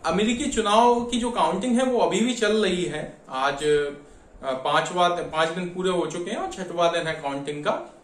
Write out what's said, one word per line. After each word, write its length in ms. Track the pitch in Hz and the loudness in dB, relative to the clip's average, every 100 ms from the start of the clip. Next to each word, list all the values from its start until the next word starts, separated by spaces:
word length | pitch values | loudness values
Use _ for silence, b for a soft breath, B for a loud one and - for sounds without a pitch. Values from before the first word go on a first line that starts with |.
| 165 | 0
अमेरिकी 380 | 180 214 240 | 0 2 0
चुनाव 600 | 294 226 208 214 240 240 | -2 0 4 6 6 4
की 140 | 240 240 | 0 -2
जो 120 | 240 | -2
काउंटिंग 480 | 208 165 190 247 240 | 0 0 0 0 2
है 60 | |
वो 140 | 254 240 | 2 2
अभी 220 | 165 190 | 2 2
भी 140 | 240 | 0
चल 300 | 233 208 220 | 0 0 2
रही 200 | 196 180 | 0 0
है। 340 | 156 151 - - - | -4 -6 -10 -14 -10
आज, 340 | 131 139 139 | -2 -2 0
अ, 280 | 151 147 143 143 B B B - | 2 2 0 -8 B B B -10
पांचवा, 640 | 135 131 143 151 160 180 175 | -6 -4 0 0 0 2 2
पांच 400 | 170 151 156 160 | 2 -4 0 0
दिन 160 | 175 | 0
पूरे 260 | 175 180 185 | -6 -2 -2
हो 160 | 175 156 | 0 -2
चुके 240 | 175 175 | -4 -6
हैं 80 | 254 | -6
और 140 | 381 | -6
छठवां 400 | - 175 175 170 | -8 -6 2 2
दिन 140 | 170 160 | 2 -4
है 80 | |
काउंटिंग 500 | 156 139 139 143 147 | -4 -6 -6 -6 -4
का। 300 | 165 330 - - | -2 -2 -8 -18